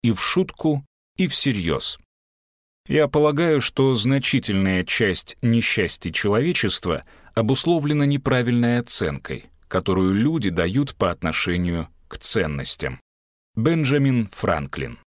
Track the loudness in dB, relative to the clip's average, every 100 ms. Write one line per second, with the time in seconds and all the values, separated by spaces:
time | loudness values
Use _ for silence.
0 | 0 0 0 0 -2 -2 -2 -2 -4 _
1 | _ -4 -2 0 0 0 0 -2 -4 -8
2 | _ _ _ _ _ _ _ _ -2 0
3 | 2 4 4 4 2 2 0 2 2 4
4 | 2 0 0 -2 0 0 2 0 -2 0
5 | 0 0 -4 -2 0 2 2 0 -2 -2
6 | -4 -2 0 2 0 0 0 -2 -2 -4
7 | -6 -20 -8 -2 0 0 2 0 2 2
8 | 2 2 0 0 2 2 2 0 -2 -2
9 | -2 -4 -8 -12 -12 _ _ -4 0 2
10 | 2 2 2 0 -2 0 0 0 -2 -2
11 | -2 -2 -4 -2 -2 0 -2 -4 -6 _
12 | _ -6 -2 0 -2 -2 -4 -4 -4 -8
13 | _ _ _ _ _ -2 0 2 0 2
14 | 2 2 -2 -4 -2 -2 -4 -8 -10 -12